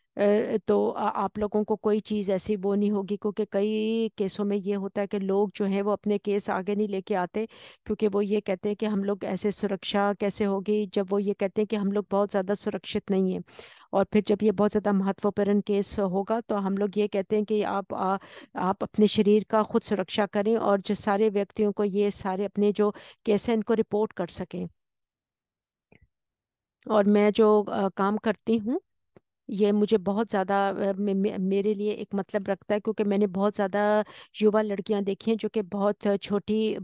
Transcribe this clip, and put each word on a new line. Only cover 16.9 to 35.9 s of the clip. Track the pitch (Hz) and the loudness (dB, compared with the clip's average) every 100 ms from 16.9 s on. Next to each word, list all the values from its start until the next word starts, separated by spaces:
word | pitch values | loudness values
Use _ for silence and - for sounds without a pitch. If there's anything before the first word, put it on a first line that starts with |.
| 208 | 0
ये | 208 | -2
कहते | 202 196 214 | -2 -2 -2
हैं | |
कि | 208 214 | 0 0
आप, | 196 196 196 | 0 -4 -6
आ-, | - 190 196 - - - 269 | -4 -2 -2 -6 -20 -14 -4
आप | 180 190 | -2 -2
अपने | - - 208 | -2 2 4
शरीर | - 202 208 185 | 4 4 4 4
का | 220 | 0
खुद | 208 233 | 0 -2
सुरक्षा | - 202 185 - 202 | -2 -4 -4 -2 -2
करें | 208 202 226 | 0 0 0
और | - 202 | 2 0
जो | 196 | 0
सारे | 208 - 202 220 | -4 0 2 2
व्यक्तियों | 202 196 - 208 | 0 -2 0 0
को, | 202 | 0
ये | 208 196 208 | 0 0 0
सारे | - 196 190 | -2 -6 -4
अपने | 202 - 208 | -4 0 2
जो | 202 208 - - - | 2 0 -2 -14 -8
केस | - 208 - | 0 0 2
हैं, | 226 | 0
इनको | 208 | 2
रिपोर्ट | 220 220 208 214 | 0 0 -2 -2
कर | - 175 | -4 -8
सकें। | - 180 175 180 _ _ _ _ _ _ _ _ _ _ _ _ _ _ _ _ _ _ _ _ _ - | -8 -10 -8 -10 _ _ _ _ _ _ _ _ _ _ _ _ _ _ _ _ _ _ _ _ _ 0
और | 220 | 2
मैं | 202 208 208 | 4 6 4
जो, | 208 214 208 | 4 6 4
अ, | 208 - 196 | 2 -2 -2
काम | - 196 214 | 0 -2 0
करती | - - - 226 | -2 -4 -2 -2
हूँ, | 208 320 - _ _ _ _ _ - | 0 -4 -6 _ _ _ _ _ -8
ये | 190 208 | 0 2
मुझे | 208 208 220 | 4 2 2
बहुत | 180 202 226 | 0 -2 -2
ज़्यादा, | 202 190 196 196 | -2 0 2 0
अ, | |
मे-, | - 202 196 202 196 | 0 -2 -2 -2 0
मे-, | 202 - | 0 -2
मेरे | 190 196 202 | -2 0 0
लिए | 202 208 | -2 -2
एक | 208 208 | -6 -6
मतलब | 196 190 214 190 | -6 -4 -4 -4
रखता | 190 - | -6 -2
है, | 208 | -2
क्योंकि | 220 214 | -2 -2
मैंने | 202 202 208 | 0 2 2
बहुत | 185 208 | 0 0
ज़्यादा | 208 196 202 208 214 208 - - - | 0 -2 0 2 2 0 -8 -14 0
युवा | 214 214 | 2 2
लड़कियां | 220 196 190 202 | 0 -4 -2 -2
देखी | 202 196 - | -2 -4 -2
हैं | 226 | -2
जो | 214 | -2
कि | 226 | -4
बहुत | 190 202 202 | -4 -2 -2